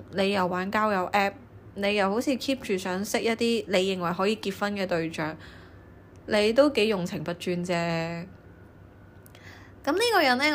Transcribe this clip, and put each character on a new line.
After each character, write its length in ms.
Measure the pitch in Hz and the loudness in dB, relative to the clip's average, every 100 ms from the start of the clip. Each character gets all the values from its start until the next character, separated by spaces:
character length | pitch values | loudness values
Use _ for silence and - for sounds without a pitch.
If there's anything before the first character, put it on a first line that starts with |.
| - | -6
你 220 | 190 196 | -2 0
又 120 | 202 185 | 2 0
玩 220 | 180 190 | 0 -2
交 180 | 214 214 | 0 2
友 180 | 196 180 | 0 0
app， 200 | 202 196 - - - - | 2 0 -2 -14 -20 -16
你 200 | - 196 | -4 0
又 160 | 208 196 | 2 2
好 100 | 214 | 2
似 100 | 294 | 0
keep 260 | 247 - 269 | -2 -2 -2
住 180 | - 190 | -2 -4
想 280 | 190 185 | -2 -4
識 160 | 214 233 | -2 -2
一 100 | 220 | 0
啲 340 | 226 233 226 - | 0 0 0 0
你 280 | 190 190 185 | 0 0 0
認 40 | |
為 120 | 170 | -2
可 140 | 175 196 | 0 0
以 100 | 214 | 0
結 220 | 196 190 | -4 -4
婚 160 | 202 | -4
嘅 120 | 202 185 | -2 -2
對 260 | 170 160 | -2 -2
象， 240 | 165 156 160 - - - - - - - - - | -4 -6 -8 -14 -20 -20 -20 -20 -20 -20 -18 -2
你 260 | 214 208 | 2 4
都 160 | 233 294 | 6 6
幾 180 | 277 214 | 4 2
用 180 | 196 175 | 0 -2
情 160 | 165 | -6
不 100 | 156 | -6
專 300 | 175 - 175 | -6 -4 -2
啫。 80 | 175 175 170 165 165 170 170 - - - - - - - - - - - - - - - | -2 -2 0 -2 -4 -6 -10 -16 -20 -20 -20 -20 -20 -20 -20 -20 -20 -20 -20 -20 -20 -8
噉 80 | - | -2
呢 80 | 349 480 | 2 4
個 100 | 415 | 4
人 160 | 285 247 | 4 4
呢， 60 | 294 | 4